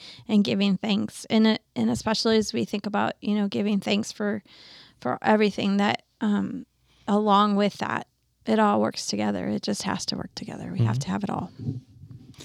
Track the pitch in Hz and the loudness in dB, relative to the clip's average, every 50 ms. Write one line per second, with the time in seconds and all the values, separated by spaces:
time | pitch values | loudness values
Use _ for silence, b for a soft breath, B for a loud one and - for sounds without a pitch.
0 | B B B B B B 214 208 202 - - 196 202 202 185 - - 220 196 208 | B B B B B B 2 4 4 4 2 2 2 2 2 0 0 0 0 0
1 | 214 - - - - - - 220 220 220 214 - _ _ - - 226 226 247 214 | -2 -4 -8 -10 -4 0 2 4 6 4 4 2 _ _ -4 -2 0 0 0 0
2 | - 233 220 - - 226 220 220 214 - - 240 214 - - 202 - 208 208 202 | 0 -2 0 0 2 2 2 2 2 0 -2 -4 -4 -2 -4 -6 -4 -4 -2 -2
3 | 214 - - _ - 214 208 208 202 196 - 233 202 214 208 196 - - 214 202 | -2 -2 -4 _ -4 -2 0 0 0 0 0 -2 0 0 0 0 0 0 0 0
4 | 214 - - - 214 208 214 208 - b b b b b b b b b b b | -2 -4 -6 -4 -4 -4 -4 -4 -8 b b b b b b b b b b b
5 | - 247 247 - - - 214 214 214 202 196 - - 202 196 202 202 208 - - | -4 -4 -4 0 2 4 4 6 4 2 2 0 0 0 2 2 2 2 0 -2
6 | _ _ _ - 240 214 208 202 196 - - - - - _ _ _ _ _ _ | _ _ _ -4 -2 0 0 0 -2 -4 -6 -10 -12 -16 _ _ _ _ _ _
7 | _ - 202 208 214 214 196 202 208 208 202 202 208 196 - - - - - - | _ 0 0 2 4 4 4 6 4 4 4 2 2 0 0 -2 -4 -4 -4 -6
8 | - - _ _ _ _ _ _ _ - 220 214 214 208 208 214 208 220 - - | -8 -10 _ _ _ _ _ _ _ 0 2 4 4 4 4 2 0 0 -2 -4
9 | - - 208 202 214 208 202 - - - 214 208 - 214 202 - - 196 190 - | -6 -4 -4 -2 -2 -2 -2 -2 -2 -4 -4 -4 -4 -4 -4 -4 -4 -4 -4 -4
10 | - - - - - - - - - - - - - - 180 - 117 113 - 131 | -4 -6 -6 -8 -8 -10 -12 -14 -14 -12 -12 -12 -10 -6 -2 0 0 0 0 -2
11 | 139 - 190 143 - - - - - - - - - - - - - - - - | -4 -4 -4 -4 -4 -4 -4 -4 -6 -8 -10 -10 -8 -8 -8 -8 -10 -18 -20 -20
12 | - - - - - - - B | -20 -20 -20 -20 -20 -20 -20 B